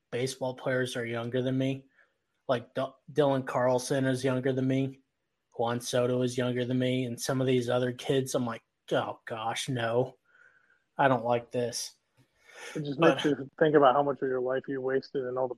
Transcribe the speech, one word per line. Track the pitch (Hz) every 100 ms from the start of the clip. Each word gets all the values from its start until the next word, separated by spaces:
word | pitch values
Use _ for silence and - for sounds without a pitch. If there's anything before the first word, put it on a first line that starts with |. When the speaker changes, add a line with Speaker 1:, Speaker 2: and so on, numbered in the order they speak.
| -
Speaker 1:
baseball | 120 131 - 127
players | 127 139 127 127 127
are | 117
younger | 117 120 127
than | 127 131
me. | 131 135 - _ _ _ _ _ -
Like, | 120 117
D-, | - 135 - -
Dylan | 143 143 135 131
Carlson | 131 127 127 - 139 131
is | 123
younger | 131 127 131
than | 131 131
me. | 131 135 135 _ _ _ _ _ -
Juan | 117 120
Soto | - 127 123 127
is | 127 123
younger | 123 123
than | 123 127
me. | 127 127
And | 123 120
some | - 131
of | 131
these | 127 120
other | 123 127
kids, | 120 - 135 131
I'm | 143
like, | 120 113 _ _ -
"Oh, | 147 101 107
gosh, | - 113 113 113 -
no. | 127 113 120 127 - _ _ - _ _ _ _ -
I | 139
don't | 123
like | 117 120 -
this." | 127 120 - - - _ _ _ _ _ - -
Speaker 2:
It | -
just | 147 131
Speaker 1:
But | -
Speaker 2:
makes | 131
you | 151 131 135 -
think | 160 151
about | 139
how | 135
much | 143 127
of | 135
your | 127
life | 127 131 131
you | 135
wasted | 131 131 - 143 127
and | 127
all |
the | 131